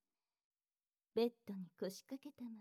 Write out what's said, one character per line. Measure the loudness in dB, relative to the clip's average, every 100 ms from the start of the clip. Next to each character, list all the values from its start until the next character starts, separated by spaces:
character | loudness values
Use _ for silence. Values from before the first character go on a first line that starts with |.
| _ _ _ _ _ _ _ _ _ _ _
ベ | 4 4
ッ | 2 -8
ド |
に | -6 -8 -4
腰 | -6 -6 -10
掛 | -10
け | -10
た | -10 -10
ま | -10